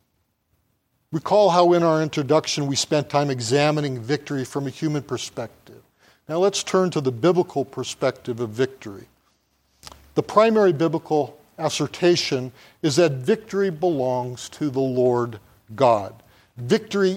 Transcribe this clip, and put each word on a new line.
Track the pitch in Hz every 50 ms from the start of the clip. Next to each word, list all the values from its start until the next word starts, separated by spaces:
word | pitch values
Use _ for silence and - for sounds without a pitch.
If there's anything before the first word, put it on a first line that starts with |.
| _ _ _ _ _ _ _ _ _ _ _ _ _ _ _ _ _ _ _ _ _ _
recall | 156 156 - - 190 208 208 185
how | 170 180 180 175
in | 175 170
our | 165 165 156 156
introduction | 160 151 - 156 143 123 151 156 151 - - 151 143
we | 139 139
spent | - - - 160 147 - -
time | - 143 147 143
examining | 131 123 117 107 131 143 147 151 151 151 147 139 131 120
victory | 107 117 147 143 - - 147 135 123
from | - - 143 139
a | 135
human | 123 - 160 156 147 143
perspective. | - - 131 117 - - - - 117 - - _ _ - 113 117 - _ _ _ _ _ _ _ _ -
Now | 156
let's | 175 190 202 196 -
turn | - - - 190 185 180
to | - 160
the | 139 131
biblical | 120 113 123 175 175 180 180 - - 147 127
perspective | - - 135 123 - - - 147 131 - - - 127 117 113
of | 120 107
victory. | 107 117 135 131 - - - 107 98 92 - - _ _ _ _ _ _ _ _ _ _ _ _ _ _ - - - - _ _ _
The | -
primary | - - - 202 220 226 220 220 202 185
biblical | 160 135 165 165 156 160 - - 156 151 143 - - - _ _ _ -
assertion | 160 147 - - 147 131 - - 180 175 175 151 - - 143 127 127 127 - - - - _ _
is | - 156 123
that | 170 175 156
victory | 139 131 123 160 220 220 - - 190 196 196 190
belongs | 160 147 180 180 165 135 127 127 127 127 123 123 123 - - -
to | - - 156 147
the | 127 135
Lord | 131 131 123 127 127 127 120 120 120 120 107 - - _ _ _ _ - 110
God. | - 135 120 113 104 95 - - - _ _ _ _ _ _ _
Victory | 123 120 120 196 220 - - - 202 196 185 190